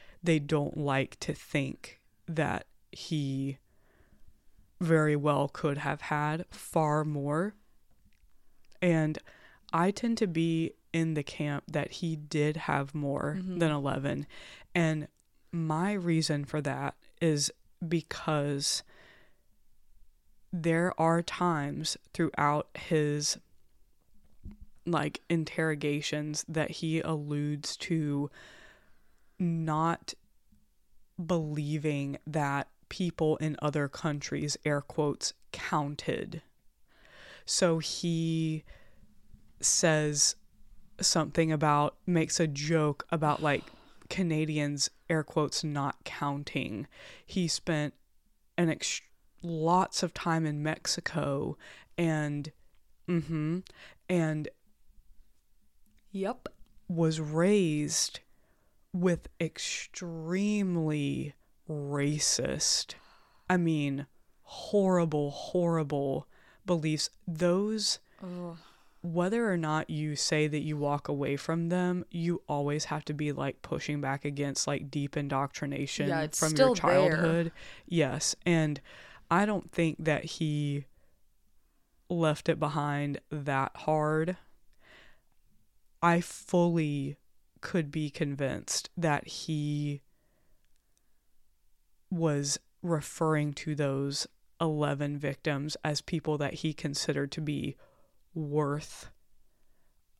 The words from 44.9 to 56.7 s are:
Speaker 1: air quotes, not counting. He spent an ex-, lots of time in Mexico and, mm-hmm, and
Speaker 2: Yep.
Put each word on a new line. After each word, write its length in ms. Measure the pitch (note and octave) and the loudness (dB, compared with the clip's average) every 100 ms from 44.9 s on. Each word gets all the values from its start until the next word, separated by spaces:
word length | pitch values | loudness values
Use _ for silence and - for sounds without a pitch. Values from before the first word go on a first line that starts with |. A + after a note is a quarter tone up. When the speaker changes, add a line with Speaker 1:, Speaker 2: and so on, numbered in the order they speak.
| - - | -4 -2
Speaker 1:
air 140 | D#3+ | 0
quotes, 400 | D3 - D3 - | 0 0 0 -2
not 400 | D#3 C#3+ C#3 - | -2 -2 -2 -4
counting. 800 | - - C#3+ C#3+ D3 - - - D3+ - - - | -10 -4 -2 -2 -4 -4 -4 -6 -10 -14 -20 -20
He 240 | - F#3+ E3+ | -6 -2 0
spent 460 | - - D#3 D3 - _ _ _ _ _ - | -2 -2 -2 -2 -6 _ _ _ _ _ 0
an 100 | E3+ | 2
ex-, 320 | D#3 - - - _ _ - | 2 -2 -6 -10 _ _ -12
lots 600 | F3 E3 D#3+ F3+ - - | -6 0 4 4 4 0
of 100 | E3+ | -2
time 320 | - F3 E3 | -2 0 2
in 180 | D#3 D3 | 2 0
Mexico 960 | D3+ D#3 - - - E3 C#3+ C#3 - D3 - - - - | -2 -2 -4 -4 -2 -2 -2 -2 -4 -6 -12 -20 -10 0
and, 560 | E3+ D#3 D3+ D3 C#3+ - - - - - - | 2 2 0 -4 -6 -12 -20 -20 -20 -12 -2
mm-hmm, 520 | E3+ D3 D#3+ D3+ F3 - - - - - | -2 0 -2 0 -2 -6 -18 -20 -12 0
and 380 | F3+ D#3+ D3+ D3+ - _ _ - - - - - _ _ _ _ _ - _ _ | 2 2 0 -6 -12 _ _ -20 -20 -20 -20 -20 _ _ _ _ _ -20 _ _
Speaker 2:
Yep. 380 | G3 F#3+ B3+ - - - | -6 -4 -6 -12 -16 -20